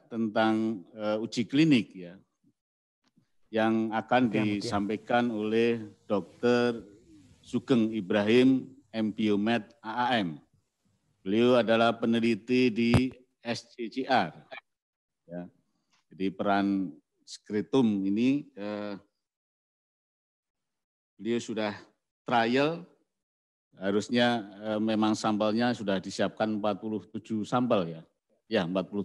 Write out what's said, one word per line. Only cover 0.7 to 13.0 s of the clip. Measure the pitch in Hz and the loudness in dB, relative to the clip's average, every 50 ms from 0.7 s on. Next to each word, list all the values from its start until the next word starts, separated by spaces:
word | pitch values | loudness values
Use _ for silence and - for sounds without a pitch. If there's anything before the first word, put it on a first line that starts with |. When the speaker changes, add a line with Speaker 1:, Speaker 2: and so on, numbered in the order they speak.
| 113 92 85 - - | -4 -6 -10 -16 -12
Speaker 1:
eh, | 110 107 107 107 110 | -6 -4 -2 -2 -2
uji | 117 113 - 127 107 | -4 -4 -4 -4 -4
klinik | - 139 143 160 160 139 113 98 - | 0 2 2 4 6 4 4 2 -2
ya, | - 92 90 87 101 95 _ _ _ _ _ _ _ _ _ _ _ _ _ _ _ _ _ _ _ _ _ _ _ _ _ - | -8 -16 -16 -16 -18 -20 _ _ _ _ _ _ _ _ _ _ _ _ _ _ _ _ _ _ _ _ _ _ _ _ _ -4
yang | 107 110 110 110 110 110 110 113 | 0 0 2 2 2 0 0 -2
akan | 110 113 107 - 123 127 127 113 | -2 -4 -2 2 2 2 2 2
Speaker 2:
Oke, | 101 110 | 0 0
oke. | 107 104 104 101 98 | 0 0 -2 -2 -4
Speaker 1:
disampaikan | 117 110 101 101 101 110 101 - - 123 120 120 | -2 -2 -2 -2 -2 -4 -6 -4 0 0 0 0
oleh | 120 113 107 107 107 110 117 117 117 117 113 107 104 - _ _ | 0 -2 -2 -2 0 2 2 2 2 0 -2 -6 -12 -16 _ _
Dokter | - 107 95 85 - - - 123 120 123 120 120 120 117 113 92 - - - _ - - - - - - _ - | -2 -2 -2 -2 -6 -6 -2 2 2 4 4 2 0 0 -4 -8 -16 -20 -20 _ -20 -20 -20 -20 -20 -20 _ -10
Sugeng | - - 120 - - 135 117 110 110 | -6 -6 -4 0 2 2 4 4 2
Ibrahim, | 110 110 92 90 104 104 101 107 117 123 131 131 131 127 - - - - _ _ - | 0 -4 -2 0 0 2 4 4 6 6 6 6 4 2 0 -6 -16 -20 _ _ -4
M | 113 110 107 | -4 -2 -2
Biomed | 98 - 110 107 104 101 104 113 117 113 - - - _ - | -2 0 0 2 2 2 2 0 0 -2 -2 -8 -18 _ -12
A | 110 107 120 123 | -8 -4 -2 0
A | 127 127 113 98 | 0 0 0 0
M. | 82 76 71 - _ _ _ _ _ _ _ _ _ _ _ _ _ _ _ | -2 -6 -10 -16 _ _ _ _ _ _ _ _ _ _ _ _ _ _ _
Beliau | - 95 104 113 120 123 127 120 | -4 0 2 4 4 6 6 4
adalah | 110 104 113 113 117 117 | 4 4 4 4 4 2
peneliti | 113 117 120 117 117 117 113 117 113 95 - - 127 127 127 123 | 2 0 0 0 2 2 2 2 0 0 -2 0 2 4 4 2
di | 104 117 117 117 120 123 | 2 2 2 2 2 2